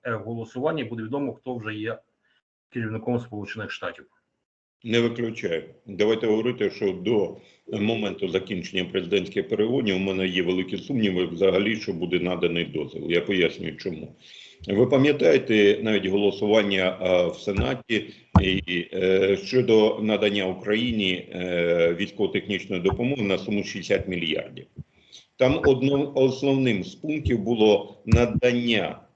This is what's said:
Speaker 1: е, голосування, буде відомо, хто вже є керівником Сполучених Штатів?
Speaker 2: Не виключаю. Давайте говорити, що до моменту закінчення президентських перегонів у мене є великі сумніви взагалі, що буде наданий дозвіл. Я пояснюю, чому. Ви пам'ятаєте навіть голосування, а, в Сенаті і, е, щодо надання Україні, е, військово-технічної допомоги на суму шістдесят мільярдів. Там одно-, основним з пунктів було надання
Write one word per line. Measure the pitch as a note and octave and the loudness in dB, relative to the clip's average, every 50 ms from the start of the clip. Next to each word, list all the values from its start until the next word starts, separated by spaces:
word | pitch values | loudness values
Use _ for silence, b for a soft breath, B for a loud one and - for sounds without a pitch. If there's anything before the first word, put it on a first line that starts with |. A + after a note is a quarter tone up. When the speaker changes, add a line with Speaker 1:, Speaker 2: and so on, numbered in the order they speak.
Speaker 1:
е, | - B2+ | -8 -6
голосування, | A2+ G#2+ G2+ A2 A#2 A#2 A2 A2+ - B2+ C3+ D#3 E3 D#3 A#2+ | -6 -6 -6 -8 -10 -10 -10 -10 -8 -4 -4 -2 -2 -4 -6
буде | G#2+ A#2+ A2+ | -8 -8 -8
відомо, | A2 A2+ C3 C#3+ C#3+ B2+ - | -8 -6 -6 -4 -4 -6 -8
хто | - - B2+ B2+ | -8 -10 -10 -10
вже | A#2 G#2+ G#2+ G#2+ | -8 -8 -8 -8
є | G#2+ G#2+ A2+ A2 - - _ _ _ _ _ _ _ _ _ _ _ _ _ | -6 -6 -8 -8 -10 -12 _ _ _ _ _ _ _ _ _ _ _ _ _
керівником | - B2 A2+ A2 A2 A2 - C3 B2 A#2+ | -8 -6 -6 -6 -6 -6 -4 -2 -2 -2
Сполучених | A#2+ - G#2+ G#2 G2+ - - A2+ G2+ F#2+ | -4 -6 -10 -10 -10 -10 -10 -10 -10 -10
Штатів? | - - - F2+ E2+ - - _ _ _ _ _ _ _ _ _ _ _ _ _ _ _ - | -10 -10 -10 -10 -10 -12 -18 _ _ _ _ _ _ _ _ _ _ _ _ _ _ _ -4
Speaker 2:
Не | A2+ A2+ A#2 | 0 2 2
виключаю. | A#2 A#2 A#2 A#2+ A#2 A2+ A2 - G#2+ F#2 E2 D#2 - - - _ _ | 2 2 0 -2 -4 -6 -4 -4 -4 -4 -4 -4 -6 -8 -16 _ _
Давайте | G2 G2 F2 G#2 G#2+ A2+ G#2+ - | -8 -2 0 2 2 2 2 2
говорити, | A2+ G#2+ A2 A2+ B2 A#2+ - G#2 G2 | 2 2 2 2 0 -2 -2 -2 -2
що | - - G#2+ G2 | -2 -2 -2 -2
до | F#2 F2+ F2+ G#2+ A#2+ G#2 F#2+ D#2+ - B B B B B B - | -2 -2 -2 0 0 2 0 -2 -4 B B B B B B -8
моменту | - G#2 G2+ A2 A#2 A2+ G#2+ G2 F2 - G2 F2+ | -6 -2 -2 -2 -2 -2 -2 -4 -4 -4 -4 -2
закінчення | E2 F#2+ F2+ - G#2+ F2 E2+ - - F#2 F2+ | -2 -2 -2 -4 -6 -6 -6 -4 -4 -4 -4
президентських | F2 - F#2+ F2+ F2 G2+ G2 F#2 F2+ - G#2 F2+ - | -2 -2 -4 -2 0 0 -2 -2 -2 -4 -6 -4 -2
перегонів | A2+ G#2 G#2+ A2+ B2 C#3 B2 G#2 F#2+ | 0 0 0 0 0 0 0 0 0
у | F#2 | 0
мене | F#2+ G2 F#2+ F#2+ F#2 | 0 -2 -2 0 -2
є | F#2 F#2 F#2 | 0 0 0
великі | F2 E2+ F#2 F#2 F#2 F#2 G#2 F#2 | 0 0 0 -2 -2 -4 -6 -8
сумніви | - - C#3 A#2+ A2 G2 F2+ F2+ F#2 | -6 -4 -2 0 0 0 0 0 -2
взагалі, | E2+ F2 E2 G2 F#2+ F2+ F#2+ G#2 A2 A2 | -2 0 2 2 4 4 4 2 0 -2
що | G#2+ - - | -4 -4 -6
буде | F#2 E2 F2+ E2+ F2 F2 | -6 -4 -2 0 0 0
наданий | E2 F2+ F2+ E2+ F2+ E2+ E2+ E2+ E2+ | 0 0 -2 0 0 0 0 -2 -4
дозвіл. | - - D2+ D2 C2 D#2 D#2+ D#2 D#2+ | -4 -4 -6 -8 -8 -8 -8 -4 -2
Я | E2+ E2+ | -2 0
пояснюю, | - - G2+ F2+ E2+ D#2 - - F2 D#2+ D2 | 0 0 0 2 2 0 0 -4 -10 -10 -10
чому. | - - F#2+ E2 D2+ D2+ D2 - B B B B B B B B B B F2+ | -8 -8 -10 -8 -10 -12 -16 -18 B B B B B B B B B B -2
Ви | G2 G2+ B2 | 2 2 4
пам'ятаєте | A2+ C#3+ C3 C3+ D3 C#3+ C#3+ - - D3 C3 - - A2 G#2+ G#2 G2+ G#2+ - | 4 4 4 4 4 4 4 4 4 4 4 4 4 4 6 6 6 6 4
навіть | - A2 G#2+ G2 F#2 | 2 0 0 0 0
голосування, | F#2+ F#2+ G2+ G2+ G2+ F#2+ - - G#2 G#2+ A2+ G#2 G2+ G2 F#2+ F#2 F#2 F#2 - | 0 0 2 2 2 0 0 0 2 4 4 4 2 0 0 0 0 -2 -2
а, | F#2 F#2 F#2 F2+ F2 | 0 2 2 4 2
в | E2+ - | 2 -2
Сенаті | - - G#2 G2 F#2+ - C3 C3+ B2 - - A#2 G#2 - B B B B B - - | -6 -6 -4 -2 -2 -2 -2 -4 -6 -6 -4 -4 -4 -4 B B B B B 6 6
і, | G2+ F#2 F#2 F#2+ D#2 - F2+ F2 E2+ - | 6 4 0 -2 -2 -2 -4 -4 -4 -4
е, | - F#2 F#2 F#2+ F#2+ F#2+ G2 G2 G2 | -4 0 2 4 4 4 4 4 2
щодо | F#2+ - - B2+ B2+ A#2+ A#2 A2+ A2 G#2+ A2 - - | 0 -2 0 0 2 4 6 6 6 6 4 2 0
надання | G#2+ G#2+ G#2+ G2+ G#2+ G#2 G2+ G#2 F#2+ | -2 0 0 2 2 0 0 0 -2
Україні, | F#2 F#2 E2+ - G#2 G#2 A2 A#2+ B2 A2+ G#2+ G2+ F#2 F2+ F2+ - - | -2 -4 -4 -4 -2 -2 0 0 -2 -2 0 0 0 -2 -2 -6 -10
е, | - F2 F2+ F#2 F2 F2 E2+ E2+ E2+ E2+ E2 E2+ F2 | -10 -8 -6 -2 -2 0 2 2 2 4 4 2 2
військово-технічної | E2+ G2+ F#2+ - - G#2 F#2 - G2+ - - G2+ F2+ - - G2+ F2+ | 0 -4 -6 -4 -2 -2 -2 -2 -2 -4 -4 -6 -6 -6 -6 -4 0
допомоги | F2 F#2+ F#2 F#2 A#2+ B2+ C#3+ C3 | 0 0 0 0 -2 -2 -2 -2
на | G#2+ G2 F#2+ E2+ | -2 0 -2 -2
суму | - - G#2 G#2 F#2+ | -2 -2 -4 -4 -4
шістдесят | - - G2+ E2+ - G#2 F#2 - F#2+ | -6 -8 -8 -2 0 0 0 0 -2
мільярдів. | F2+ F2 E2+ D#2+ D2+ D2 - - C2 C2 - - _ - - b b b b b b b b b _ | -6 -4 -4 -4 -4 -4 -6 -8 -12 -18 -20 -20 _ -20 -20 b b b b b b b b b _
Там | - B2+ C3 C#3+ - - | 0 2 2 2 4 4
одно-, | C#3+ C3 B2 B2+ C#3 C#3 C#3 D3 C#3+ - | 4 4 4 2 0 2 0 0 0 0
основним | C3+ C3 C3 - - C#3+ C#3 C3+ C3+ C3 B2 A2 F#2+ F2 | 2 2 2 2 0 0 0 2 2 2 2 0 0 -4
з | F2 - | -8 -12
пунктів | - - D#3 D3+ D3+ - - B2 A2+ | -10 -8 -6 -6 -4 -2 0 0 0
було | F#2+ A2+ A#2+ A2 G#2+ G#2+ G#2 - - - - - - | 0 0 2 6 6 6 6 6 2 -4 -16 -12 -2
надання | A2 A2 A#2 A#2+ A#2+ - - - B2 A#2+ B2 A#2+ A#2+ A2+ G#2 F2 D2+ D2 - - _ _ | 4 4 4 4 4 2 2 2 2 2 2 0 0 0 0 0 -2 -6 -10 -16 _ _